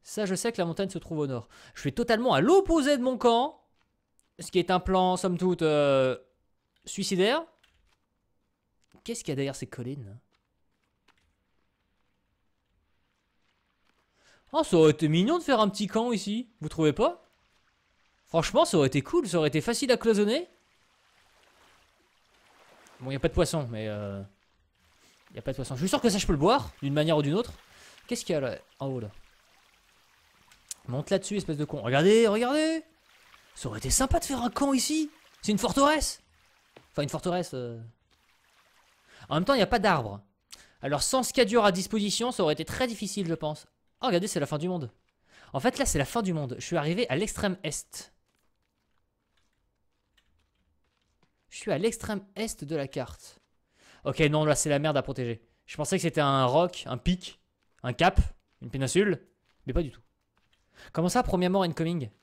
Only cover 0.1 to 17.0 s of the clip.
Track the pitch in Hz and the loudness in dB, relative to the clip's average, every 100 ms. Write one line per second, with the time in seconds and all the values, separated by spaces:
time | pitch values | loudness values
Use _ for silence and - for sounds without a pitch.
0.1 | - 202 185 233 226 170 165 196 175 - | -6 -2 -2 -2 -2 -4 -2 -6 -6 -8
1.1 | 156 143 123 - - - - 143 175 240 | -4 -4 -4 -10 -20 -20 -8 -6 -2 0
2.1 | 220 247 170 233 381 381 330 269 277 254 | 2 4 4 6 6 6 2 4 2 0
3.1 | 254 240 233 277 - _ _ _ _ _ | 2 4 4 0 -6 _ _ _ _ _
4.1 | _ _ - - 185 170 180 180 185 185 | _ _ -18 -2 0 2 0 2 2 2
5.1 | 180 190 175 180 175 156 147 143 135 131 | 2 -2 0 0 2 2 4 4 4 2
6.1 | 123 _ _ _ _ _ _ - - 196 | -2 _ _ _ _ _ _ -12 -8 -2
7.1 | 185 202 294 330 _ _ _ _ _ _ | 2 2 2 -4 _ _ _ _ _ _
8.1 | _ _ _ _ _ _ _ _ - - | _ _ _ _ _ _ _ _ -18 -12
9.1 | 233 - 139 139 131 131 - 123 143 101 | -10 -6 -4 -4 -8 -12 -10 -10 -10 -14
10.1 | 107 _ _ _ _ _ _ _ _ _ | -18 _ _ _ _ _ _ _ _ _
11.1 | _ _ _ _ _ _ _ _ _ _ | _ _ _ _ _ _ _ _ _ _
12.1 | _ _ _ _ _ _ _ _ _ _ | _ _ _ _ _ _ _ _ _ _
13.1 | _ _ _ _ _ _ _ _ _ _ | _ _ _ _ _ _ _ _ _ _
14.1 | _ _ _ _ 302 311 170 156 151 156 | _ _ _ _ -2 4 6 6 6 2
15.1 | 165 208 339 311 240 208 196 208 220 240 | 2 2 0 2 2 2 0 -2 -2 0
16.1 | 220 202 220 247 _ 151 - 156 143 | -2 -4 -6 -8 _ -8 2 2 4